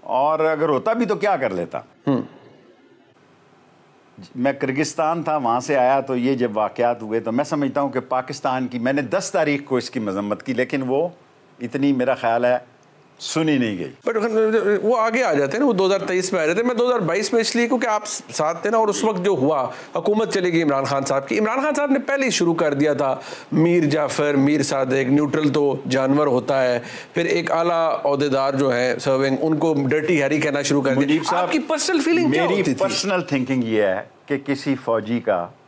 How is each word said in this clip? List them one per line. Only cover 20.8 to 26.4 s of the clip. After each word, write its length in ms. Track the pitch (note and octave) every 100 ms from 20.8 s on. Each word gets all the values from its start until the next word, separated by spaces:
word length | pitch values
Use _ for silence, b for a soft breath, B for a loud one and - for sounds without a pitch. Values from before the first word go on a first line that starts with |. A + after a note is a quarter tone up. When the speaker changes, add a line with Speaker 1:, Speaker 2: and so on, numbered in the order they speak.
Speaker 2:
खान 200 | C3 C#3
साहब 200 | C3+ C#3
की। 120 | C3+ -
इमरान 260 | G#3+ B3+
खान 120 | D4
साहब 180 | C4+ C#4+
ने 60 | C4+
पहले 260 | C#4 C#4
ही 80 | C4+
शुरू 220 | - E3+
कर 200 | E3 D#3+
दिया 200 | C#3 D3+
था, 280 | C3+ C#3 B2+ B B B
मीर 320 | - E3 F3
जाफर, 520 | D3 D3+ C#3+ - D3 C#3+
मीर 260 | C#3 D3+
सादिक, 460 | C#3 C3+ B2+ C3+ C3
न्यूट्रल 420 | C#3+ D3 D#3 D3+
तो 320 | C#3+ C#3+ C3 -
जानवर 400 | C3 C3 C#3+ D3
होता 340 | B2